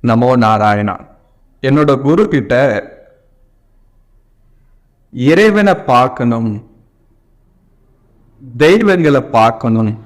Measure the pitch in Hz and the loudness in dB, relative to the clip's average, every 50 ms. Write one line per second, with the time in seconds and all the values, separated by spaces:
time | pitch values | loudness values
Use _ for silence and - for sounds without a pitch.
0 | - 120 113 113 123 127 127 123 117 107 110 107 107 107 104 104 104 104 92 - | 0 0 0 2 2 2 2 2 2 2 2 2 2 0 0 0 -2 -4 -6 -8
1 | - - - _ _ _ _ _ _ _ _ _ - 131 135 151 151 143 139 131 | -14 -20 -20 _ _ _ _ _ _ _ _ _ -4 -2 0 2 2 0 0 0
2 | 135 139 160 180 214 214 165 143 113 - 127 120 135 139 107 101 - - - - | 0 0 0 0 0 0 -2 -4 -2 -2 0 0 0 0 -2 -4 -6 -10 -20 -20
3 | - _ _ _ _ _ _ _ _ _ _ _ _ _ _ _ _ _ _ _ | -20 _ _ _ _ _ _ _ _ _ _ _ _ _ _ _ _ _ _ _
4 | _ _ _ _ _ _ _ _ _ _ _ _ _ _ _ _ _ _ _ _ | _ _ _ _ _ _ _ _ _ _ _ _ _ _ _ _ _ _ _ _
5 | _ _ - 127 123 135 160 175 214 220 202 208 208 196 185 - - - 127 120 | _ _ -10 -2 0 2 2 4 2 2 2 2 0 0 0 -2 -2 0 2 2
6 | 127 127 - - 123 120 117 117 113 113 104 104 - - _ _ _ _ _ _ | 2 0 -2 -4 -2 -2 -2 -2 -4 -6 -6 -8 -12 -18 _ _ _ _ _ _
7 | _ _ _ _ _ _ _ _ _ _ _ _ _ _ _ _ _ _ _ _ | _ _ _ _ _ _ _ _ _ _ _ _ _ _ _ _ _ _ _ _
8 | _ _ _ _ _ _ _ _ 139 127 117 120 147 156 185 220 226 202 190 175 | _ _ _ _ _ _ _ _ -20 -18 -4 0 2 2 2 2 2 0 0 2
9 | 165 151 143 131 123 - - 117 110 117 117 117 - 120 113 113 110 107 107 110 | 2 2 0 0 -2 -2 0 2 2 2 0 -2 -4 -2 -2 0 -2 -2 -4 -8
10 | - | -14